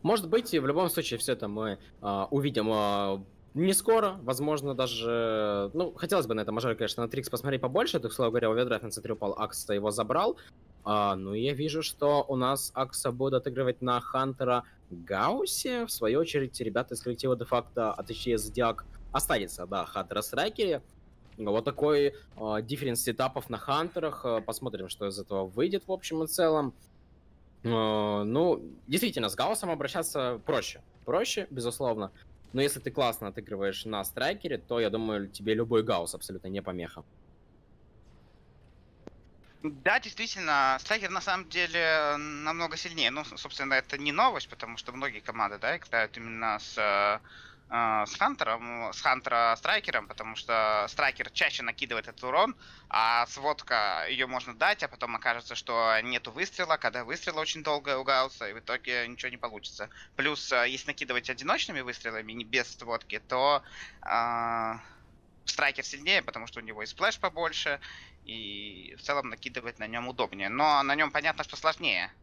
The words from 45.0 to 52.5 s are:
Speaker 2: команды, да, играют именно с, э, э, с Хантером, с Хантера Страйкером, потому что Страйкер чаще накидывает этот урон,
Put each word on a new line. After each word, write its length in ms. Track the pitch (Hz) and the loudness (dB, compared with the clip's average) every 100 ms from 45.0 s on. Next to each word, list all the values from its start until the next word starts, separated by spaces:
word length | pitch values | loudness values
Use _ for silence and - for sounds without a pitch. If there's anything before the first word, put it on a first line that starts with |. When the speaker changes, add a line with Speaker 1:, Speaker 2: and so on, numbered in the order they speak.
| 135 107 | -6 -6
Speaker 2:
команды, 380 | - 113 101 101 | -8 -2 -2 0
да, 180 | 113 165 | -4 -4
играют 400 | - 117 107 120 | 0 0 0 -4
именно 440 | 113 113 113 107 | -10 -4 -2 -2
с, 180 | - - | -4 0
э, 400 | 107 101 101 107 - - - - - | 4 6 4 2 -4 -20 -20 -20 -4
э, 380 | 117 117 110 104 | 0 2 2 0
с 80 | |
Хантером, 800 | - 226 277 110 113 120 120 110 | 2 0 2 -2 -2 -4 -6 -6
с 80 | - | 0
Хантера 560 | 143 131 131 117 117 113 | 2 2 2 4 4 4
Страйкером, 500 | 156 208 190 120 104 | 2 0 0 -2 -4
потому 300 | 107 110 110 | -10 -8 -8
что 500 | - 113 110 107 101 | 0 2 4 2 0
Страйкер 420 | - 143 127 123 | 2 0 0 -6
чаще 340 | - 156 - | 0 0 0
накидывает 420 | 117 - 127 113 110 | -6 -6 -4 -4 -6
этот 160 | - | -8
урон, 320 | 127 147 220 | 0 4 2